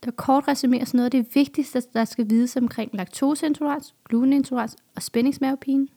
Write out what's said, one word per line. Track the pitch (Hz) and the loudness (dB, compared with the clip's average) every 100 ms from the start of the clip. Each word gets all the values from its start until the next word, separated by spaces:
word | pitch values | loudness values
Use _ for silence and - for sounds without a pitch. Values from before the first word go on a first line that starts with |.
der | 247 | -10
kort | - - 269 285 | -6 2 2 2
resumeres | 277 247 247 254 | 0 2 2 2
noget | 247 | 0
af | 247 | 2
det | 254 226 | 0 2
vigtigste, | 277 285 - 269 254 247 | 2 2 -2 -4 -6 -4
der | 233 | -4
skal | 226 - 214 | -2 -2 2
vides | 226 247 262 | 2 2 0
omkring | 240 - 214 | -2 -2 -6
laktoseintolerans, | 196 185 - 277 294 311 294 294 294 - _ _ | -6 -8 -2 -2 0 -2 -2 -2 -4 -8 _ _
glutenintolerans | 233 262 277 262 247 226 - _ 190 | 2 4 2 0 -4 -4 -10 _ -12
og | |
spændingsmavepine. | - 233 262 269 269 269 - 269 269 | -4 0 0 0 -2 -2 0 0 0